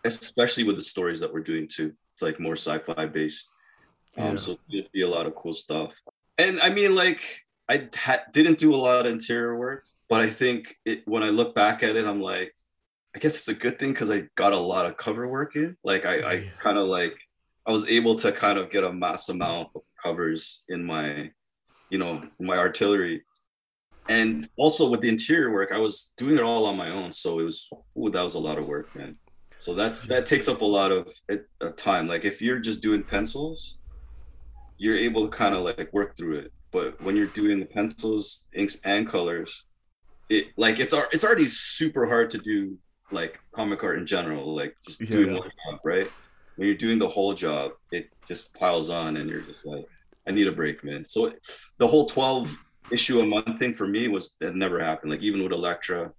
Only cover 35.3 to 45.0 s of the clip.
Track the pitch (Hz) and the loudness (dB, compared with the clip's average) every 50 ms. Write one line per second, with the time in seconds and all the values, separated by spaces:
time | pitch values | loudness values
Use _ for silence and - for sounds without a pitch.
35.3 | - - 107 101 98 92 90 85 82 - - - - 101 98 - - - 82 80 | 0 0 2 2 2 2 -2 -2 -4 -4 -8 -4 -2 -2 -2 -2 -6 -8 -6 -6
36.3 | 78 71 69 - - - - _ - 90 80 65 - - 80 95 101 107 104 98 | -6 -6 -8 -12 -20 -20 -18 _ -4 -4 -4 -4 -8 -6 -4 0 2 2 0 0
37.3 | - 107 104 104 101 98 92 - - 104 104 113 113 - - 110 110 107 101 - | 0 0 2 2 2 0 -2 -4 -2 -2 -2 -2 -4 -4 -2 -2 -2 -2 -2 -6
38.3 | - - _ _ - - 101 101 - - - 95 101 104 113 110 - 92 87 85 | -10 -12 _ _ -4 -2 -2 -2 -2 -6 -2 -2 0 0 0 -2 -2 -2 -2 -2
39.3 | 87 85 80 - - - - _ _ _ _ _ _ _ _ - - - - - | -4 -4 -6 -10 -12 -16 -18 _ _ _ _ _ _ _ _ -20 -20 -20 -2 0
40.3 | 107 104 - - _ - 113 113 113 127 127 - 156 143 - - - 160 - 214 | 0 0 0 -2 _ 2 2 2 4 2 2 2 2 2 2 0 0 2 4 4
41.3 | 233 180 - - - - - - - - 160 156 - 135 120 113 120 117 113 113 | 6 6 6 4 4 0 0 -2 -2 0 -2 0 2 0 2 4 4 4 4 2
42.3 | - 107 - 107 107 101 98 95 95 - _ _ _ _ _ _ 98 87 82 82 | 0 -6 -4 0 0 0 0 -2 -8 -12 _ _ _ _ _ _ -6 -6 -6 -6
43.3 | - - _ - - - 110 104 101 - - 92 80 85 90 - 101 90 85 80 | -8 -16 _ -14 -8 -6 -4 -4 -2 -2 -2 -2 -2 -2 -2 -2 -2 -2 -2 -4
44.3 | 78 73 69 78 78 78 71 76 - _ - - - - | -6 -6 -6 -6 -6 -6 -6 -8 -10 _ -16 -16 -10 -10